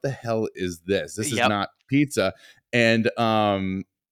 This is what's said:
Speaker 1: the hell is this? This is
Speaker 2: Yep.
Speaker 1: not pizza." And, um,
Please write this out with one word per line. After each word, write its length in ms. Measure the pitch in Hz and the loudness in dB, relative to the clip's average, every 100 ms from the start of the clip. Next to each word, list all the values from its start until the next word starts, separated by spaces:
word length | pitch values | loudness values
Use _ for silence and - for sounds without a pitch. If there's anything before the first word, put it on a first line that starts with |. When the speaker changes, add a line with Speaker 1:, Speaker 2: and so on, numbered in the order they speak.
Speaker 1:
the 80 | 139 | -8
hell 380 | 127 117 113 110 | -8 -6 -4 -4
is 260 | - 92 82 | -4 -6 -6
this? 320 | 85 98 76 104 | -2 -2 -2 -6
This 160 | 107 | -4
is 60 | 110 | 0
Speaker 2:
Yep. 80 | 123 | 2
Speaker 1:
not 240 | 101 98 _ - | 0 -4 _ -2
pizza." 460 | 139 143 110 95 - - _ _ | 0 0 0 0 -2 -14 _ _
And, 380 | 120 113 113 110 - | 2 4 4 0 0
um, 680 | 113 110 104 98 95 95 - _ _ | 0 2 2 0 -2 -4 -8 _ _